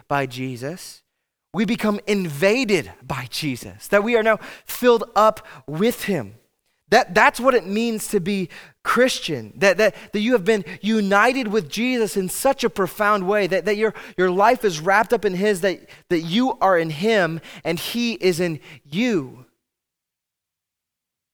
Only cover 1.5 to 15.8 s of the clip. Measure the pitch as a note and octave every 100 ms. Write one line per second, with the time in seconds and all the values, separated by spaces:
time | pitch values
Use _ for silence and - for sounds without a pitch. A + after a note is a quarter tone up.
1.5 | E3+ G#3+ A#3 G#3+ G3+ - G3+ F3 C#3+ G3
2.5 | A#3+ A#3 F#3 F#2+ - B2+ C3 B2 - D3+
3.5 | B2 G#2 G2 - G3+ G#3 A#3 A3 G#3 -
4.5 | - - - B3 A#3 A3+ - G#3+ - -
5.5 | - - D3+ A3+ - - F3 G2 A2 _
6.5 | _ _ _ _ A3+ - F3+ C4 - B3+
7.5 | B3 F3 G#3 A#3 G#3+ - G#3 F3 G3+ F3+
8.5 | - - _ - A#3 B3+ - - C3+ G#2+
9.5 | - G3 F3+ G#3+ - - G#3+ A3 A#3+ F3+
10.5 | A3 F3 - G3+ A3 G3 G3+ A#3 C4+ G#3
11.5 | G#3+ C#3+ G3+ B3 B3 G#3+ G3+ F#3 - C4+
12.5 | C4+ A#3 - F3+ - G#3 G#3 F3+ G#3 F#3
13.5 | F#3 F3 G#3 A3 - - - F#3 F3+ G#3+
14.5 | B3+ G#3 D#3 F3 G3+ A#3 A#3 G#3 F3+ G#3+
15.5 | F#3+ F#3+ E3+